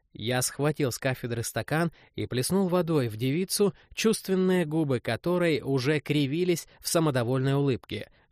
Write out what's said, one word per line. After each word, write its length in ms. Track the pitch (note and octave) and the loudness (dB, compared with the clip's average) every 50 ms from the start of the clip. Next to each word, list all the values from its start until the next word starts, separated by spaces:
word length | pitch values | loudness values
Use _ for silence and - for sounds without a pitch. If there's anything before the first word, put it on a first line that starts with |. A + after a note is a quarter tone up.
| _ _ | _ _
Я 280 | - - G#2+ A2 B2+ B2+ | -12 -8 -4 -2 0 0
схватил 520 | B2+ - - - C#3 D3+ D3+ - D3 B2 | -2 -2 -2 -2 -2 -2 0 0 -2 -2
с 60 | - - | -2 -2
кафедры 440 | - C3+ B2+ - - A#2 A#2 A#2 | -2 -4 -2 -4 -4 -6 -4 -4
стакан 500 | A2 - - A#2 - - D3 D#3+ F3 E3+ - - - - _ | -6 -4 -4 -6 -4 -2 0 0 0 -2 -4 -8 -18 -14 _
и 120 | - G#2+ | -8 -6
плеснул 420 | G2 A#2+ B2 B2 - E3+ G3 G3 F3 | -4 -2 -2 -2 0 0 0 2 2
водой 400 | F3 F3+ F3 D#3+ E3 D3 B2+ A2+ | 2 0 2 2 2 0 0 0
в 80 | G#2 | -2
девицу, 580 | G#2+ B2 C3 C#3 E3+ F#3+ - - - G#3 F#3+ - - - - | -2 -2 0 0 -2 -2 -2 0 2 2 2 0 -2 -10 -14
чувственные 720 | - - - A3+ G#3+ - - - F#3+ F#3 F#3 F#3 F#3 F3+ E3+ | -6 0 0 0 0 0 -2 -2 0 2 2 4 2 2 2
губы 360 | D3+ D#3 E3 D#3+ C#3+ C3 A2+ | 0 0 0 0 0 0 0
которой 600 | - B2 A2+ - - E3+ F3+ F3+ F3 E3+ D3+ B2+ | 0 -2 -4 -2 0 0 0 2 2 2 2 0
уже 400 | - C3+ C#3 C3+ A#2+ C#3 D#3 D3 | 0 0 0 0 2 0 0 0
кривились 640 | - - - D3+ C#3+ B2+ C#3 E3+ F3+ F3+ F3 - - - - - | 0 0 0 2 2 0 0 0 0 0 0 0 -4 -8 -16 -10
в 80 | - - | -4 0
самодовольной 680 | - E3+ D#3+ D#3 C3 B2+ A#2 A#2 C3 C3 C3 C3+ C#3 | 2 2 4 2 2 2 0 0 0 0 0 2 2
улыбке. 540 | C#3+ C#3+ C#3 A#2+ - - - - G#2 - - _ _ _ _ | 2 2 2 0 -2 -4 -8 -8 -8 -8 -12 _ _ _ _